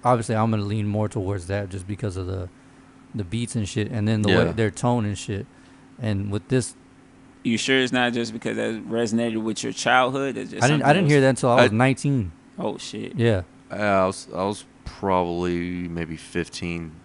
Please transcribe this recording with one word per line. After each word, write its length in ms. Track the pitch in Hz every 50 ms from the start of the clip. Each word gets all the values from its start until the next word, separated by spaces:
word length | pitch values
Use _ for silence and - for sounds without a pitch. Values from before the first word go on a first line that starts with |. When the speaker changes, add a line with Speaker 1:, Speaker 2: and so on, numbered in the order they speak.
| -
Speaker 1:
obviously, 320 | - 127 117 110 - 117
I'm 140 | 110 110 113
gonna 100 | 110 107
lean 240 | 101 101 104 110 104
more 220 | 104 101 107 107 104
towards 400 | - 117 92 92 101 98 85 90
that 220 | 98 101 101 95
just 180 | 92 98 87 95
because 280 | 104 95 - 104 90
of 120 | 92 92 87
the, 200 | 95 92 92 92 - - - - - - - - - - - - -
the 100 | 110 101
beats 320 | 85 98 117 120 113 -
and 120 | 117 107 92
shit, 220 | - 107 104 104
and 160 | - 107 104
then 160 | 107 110 107
the 80 | 104 104
Speaker 2:
Yeah. 140 | 92 87 85
Speaker 1:
way, 80 | 85
their 180 | 82 110 113 104
tone 340 | 98 - - 123 123 120 107
and 140 | 104 101 -
shit. 280 | - - 107 98 - - - - - - - - - - - -
And 300 | 127 110 104 98 98 104
with 160 | 101 104 -
this, 300 | - 127 131 117 - - - - - - - - - - - - - - - - 113
Speaker 3:
You 100 | 113 110
sure 200 | - - 135 135
it's 140 | 127 123
not 200 | - 127 123 120
just 200 | 117 120 117 113
because 240 | 110 113 - 110 110
that 180 | 110 110 110 113 110 - -
resonated 540 | 113 117 117 110 110 113 117 117 110 110
with 200 | 107 113 107 - -
your 80 | 117
childhood? 640 | 110 - - 131 120 127 131 123 131 139 139 139 120
It's 140 | 113 104 -
just 120 | - -
Speaker 1:
I 40 | 113 131
didn't, 120 | 151 147
Speaker 3:
something 40 | - 135
Speaker 1:
I 20 |
didn't 120 | 151 185 190
Speaker 3:
else? 60 | 143
Speaker 1:
hear 80 | 147 143
that 60 | 135 135
until 200 | 131 - - 131
I 120 | 120 123
was 100 | 123 123
Speaker 2:
I 20 | 101
Speaker 1:
nineteen. 580 | 113 127 131 131 - - 143 139 131 104 87 80 - _ - - -
Speaker 3:
Oh, 180 | 180 107 - -
shit. 360 | - - - 107 - - -
Speaker 1:
Yeah. 260 | 170 113 117 110 92 85 - - - - -
Speaker 2:
Yeah, 320 | - 98 107 104 98 98
I 40 | 95
was, 200 | 92 98 - - - -
I 80 | 87 92
was 200 | 101 104 - - - _ - -
probably 1040 | - - - - 98 95 90 90 87 85 87 90 90 87 87 85 87 90 90 87 85
maybe 280 | 85 85 82 80 80
fifteen 760 | 78 - - - 87 82 - - - 90 87 85 85 85 82 80 80 -